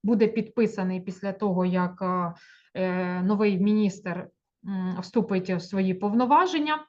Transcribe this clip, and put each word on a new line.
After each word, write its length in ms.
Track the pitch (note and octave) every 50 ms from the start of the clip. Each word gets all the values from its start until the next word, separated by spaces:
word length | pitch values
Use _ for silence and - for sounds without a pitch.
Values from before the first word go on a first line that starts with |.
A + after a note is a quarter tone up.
буде 240 | - G3+ A#3+ G3+ A3+
підписаний 720 | G#3+ - A3+ G#3+ - - - A3+ G#3 - - F#3 F#3 F#3 F#3
після 320 | F3+ G3 F3+ - - G3+
того, 320 | F#3+ G3 G#3+ G3+ F3 F3+ F3+
як, 380 | F3+ F3+ F3+ F3+ F3+ F3+ -
е, 320 | F#3+ F3+ F3+ F3+ F3 E3+ E3+ - - - - _ _ _ _
е, 480 | - F#3 F#3 F3+ F#3 F#3 F3+ F3+ F3+
новий 360 | F3+ F#3+ G#3+ G3+ G#3+ G#3 G3 F3+
міністр, 720 | G3 G#3 G#3+ G#3+ G#3+ G3 F3+ - - F#3 F3 F#3 - - _ _ _ _ _ _ -
м, 300 | F3+ G3 F#3+ F#3 F#3 F3+ F3+
вступить 500 | F#3 - - A#3 F#3 - G3+ F#3 F#3 F#3+
в 100 | F#3 F3
свої 340 | - - G3+ G3 F#3+ F#3+ F3+
повноваження. 920 | F#3 G3+ G#3 G3+ A#3 B3+ A#3+ C#4+ D#4 F#4+ F4+ F4+ D#4 D4+ D4+ D4+ D#4 D#4